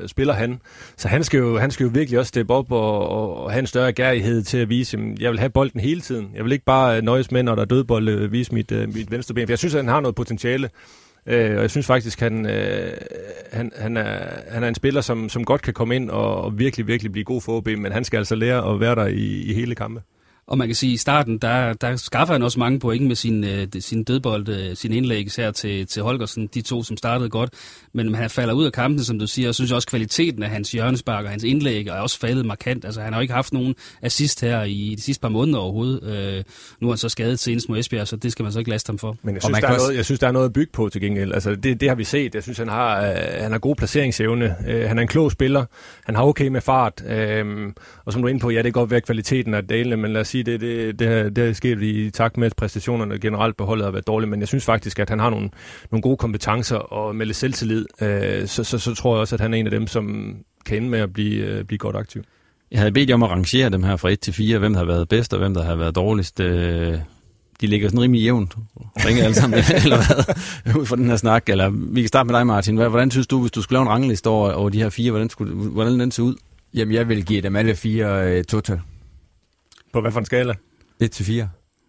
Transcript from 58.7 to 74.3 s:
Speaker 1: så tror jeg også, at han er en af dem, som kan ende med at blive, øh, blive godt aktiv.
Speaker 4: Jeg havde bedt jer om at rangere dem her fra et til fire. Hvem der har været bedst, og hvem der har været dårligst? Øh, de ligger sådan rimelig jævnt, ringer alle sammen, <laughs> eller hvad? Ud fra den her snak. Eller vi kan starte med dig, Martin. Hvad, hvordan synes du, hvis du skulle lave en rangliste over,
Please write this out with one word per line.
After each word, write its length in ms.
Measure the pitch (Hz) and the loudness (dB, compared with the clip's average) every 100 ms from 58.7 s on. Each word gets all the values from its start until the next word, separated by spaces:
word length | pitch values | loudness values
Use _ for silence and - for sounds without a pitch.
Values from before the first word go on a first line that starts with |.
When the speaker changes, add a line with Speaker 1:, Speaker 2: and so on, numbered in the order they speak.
| 120 | -2
Speaker 1:
så 160 | 120 | -2
tror 200 | 117 127 | -2 2
jeg 60 | 113 | 2
også, 140 | 107 | 0
at 60 | 113 | -2
han 140 | 110 | 0
er 40 | 113 | 0
en 80 | 107 | 0
af 40 | |
dem, 160 | 107 110 | -2 -2
som 480 | 117 104 107 101 104 - _ - | -2 -4 -6 -8 -12 -18 _ -6
kan 100 | 107 | -4
ende 120 | 123 | 0
med 100 | 117 | 0
at 140 | 101 | -2
blive, 340 | 101 104 104 101 | -2 -2 -2 -2
øh, 180 | 104 | -4
blive 140 | 98 104 | -6 -6
godt 180 | 104 101 | -4 -6
aktiv. 260 | 104 104 - _ _ _ _ | -8 -12 -16 _ _ _ _
Speaker 4:
Jeg 100 | 113 | 2
havde 120 | 104 | 4
bedt 160 | 107 135 | 4 6
jer 60 | |
om 80 | 120 | 6
at 80 | 113 | 6
rangere 400 | 90 85 127 127 | 4 2 4 4
dem 120 | 95 | 4
her 140 | 95 92 | 2 2
fra 140 | 90 | 2
et 100 | 101 | 0
til 120 | - | 0
fire. 260 | 90 107 110 | 0 2 4
Hvem 140 | 107 | 4
der 60 | 98 | 2
har 80 | 85 | 2
været 220 | 87 85 | 2 2
bedst, 240 | 110 120 | 2 2
og 40 | 98 | 0
hvem 160 | 98 | 0
der 80 | 90 | 0
har 140 | 82 85 | 0 0
været 180 | 82 | 0
dårligst? 460 | 87 98 107 87 - | 2 2 2 0 0
Øh, 580 | 90 87 87 85 85 80 78 - _ _ _ - | 2 2 2 0 0 -2 -4 -14 _ _ _ -4
de 60 | 107 | 0
ligger 220 | 104 101 | 2 2
sådan 120 | 117 | 4
rimelig 220 | 123 120 | 4 4
jævnt, 320 | 110 123 92 - 110 - - - 110 | 4 2 0 -6 -14 -16 -10 -2 2
ringer 180 | 120 | 4
alle 100 | 110 | 4
sammen, 240 | 110 131 110 - | 6 6 6 4
<laughs> 100 | 160 | 6
eller 120 | 151 120 | 6 6
hvad? 800 | - - - 165 - - 120 113 | 6 4 2 0 -6 -6 0 0
Ud 100 | 123 | 2
fra 100 | 123 | 2
den 120 | 120 | 2
her 80 | 113 | 4
snak. 320 | 117 113 - | 4 4 4
Eller 200 | 98 98 | 4 4
vi 320 | 104 - 127 | 2 0 0
kan 80 | 113 | 4
starte 180 | 131 120 | 4 4
med 120 | 120 | 4
dig, 80 | 120 | 4
Martin. 300 | 104 104 110 | 4 2 2
Hvad, 120 | 117 | 4
hvordan 220 | 117 131 | 4 4
synes 160 | 127 123 | 2 2
du, 140 | 131 | 2
hvis 100 | 120 | 2
du 120 | 113 | -2
skulle 140 | 95 127 | 0 2
lave 60 | |
en 60 | 123 | 4
rangliste 380 | 110 135 104 | 4 2 2
over, 260 | 113 | 2